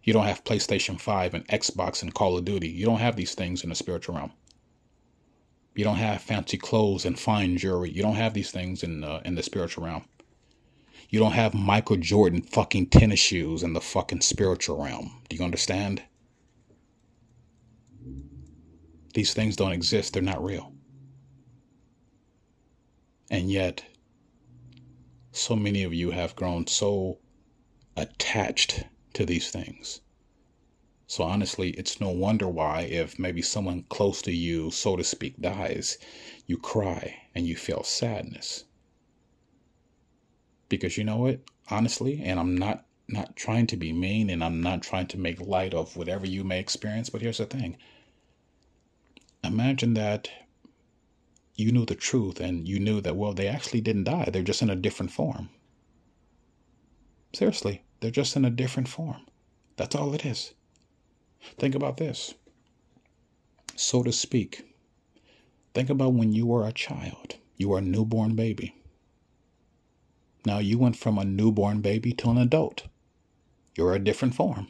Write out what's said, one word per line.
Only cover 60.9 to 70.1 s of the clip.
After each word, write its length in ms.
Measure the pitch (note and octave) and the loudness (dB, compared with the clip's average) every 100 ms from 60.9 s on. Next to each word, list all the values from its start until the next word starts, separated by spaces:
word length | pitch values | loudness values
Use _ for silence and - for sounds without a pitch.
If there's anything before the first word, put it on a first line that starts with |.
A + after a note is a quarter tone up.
| _ _ _ _ _ - - | _ _ _ _ _ -20 -2
Think 180 | C#3 C3+ | -2 0
about 220 | C#3 C3 | -4 -4
this. 360 | D#3 - - - _ _ _ _ _ _ _ _ _ _ _ _ - - | -6 -6 -10 -14 _ _ _ _ _ _ _ _ _ _ _ _ -18 -4
So 280 | - B2+ | 0 2
to 80 | A#2+ | 2
speak, 640 | A#2 - B2+ F#2+ - - _ _ _ _ _ _ _ _ _ _ | 0 0 0 0 -8 -18 _ _ _ _ _ _ _ _ _ _
think 160 | - C3 | -2 0
about 240 | C3+ C3 | 2 4
when 200 | B2 A2+ | 6 4
you 120 | A2 A#2 | 4 4
were 220 | A#2+ G#2+ | 2 2
a 40 | |
child. 640 | - - D3 F2 - - - _ _ | -4 -8 -6 -8 -10 -16 -18 _ _
You 120 | G2 | 0
were 100 | F#2+ | 2
a 20 | |
newborn 540 | F#2+ G2+ A2 A2+ A2 A2+ | 2 0 2 2 2 2
baby. 400 | A2+ G2+ - - - _ _ _ _ _ _ _ _ _ _ _ _ | 0 -2 -8 -12 -20 _ _ _ _ _ _ _ _ _ _ _ _